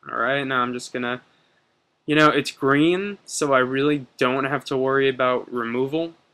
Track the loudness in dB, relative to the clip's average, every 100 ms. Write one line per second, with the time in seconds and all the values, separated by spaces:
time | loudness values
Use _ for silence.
0 | -8 -4 -2 -2 -2 -2 -2 -4 -8 -8
1 | -6 -8 _ _ _ _ _ _ _ _
2 | -2 6 6 4 -2 -2 0 4 2 0
3 | -4 -10 -12 -4 2 2 2 0 0 -2
4 | -6 _ -2 0 -2 -4 -4 -2 0 2
5 | 0 2 0 0 -4 -6 -4 -2 -2 -2
6 | -4 -10 _